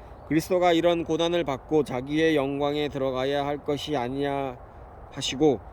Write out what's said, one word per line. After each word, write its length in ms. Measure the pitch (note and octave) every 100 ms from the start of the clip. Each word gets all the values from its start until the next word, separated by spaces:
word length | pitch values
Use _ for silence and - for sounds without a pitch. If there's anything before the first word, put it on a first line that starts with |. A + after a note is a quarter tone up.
| - - -
그리스도가 440 | D3+ - F3+ F3
이런 300 | E3 E3+ E3+
고난을 380 | D#3+ D#3+ E3+ F3
받고 400 | C#3+ C3 - D#3
자기의 520 | C3+ C3 C3+ D3+ D#3+ D3+
영광에 520 | C#3 C#3+ C#3+ D3 D3
들어가야 560 | C3 C3+ B2+ C3+ C#3+ C#3+
할 120 | D3
것이 320 | C#3+ C#3+ - D3
아니냐 640 | A#2+ C#3 C#3+ C#3 C3+ B2 - - - - -
하시고, 480 | - - C3 D#3 A2+ -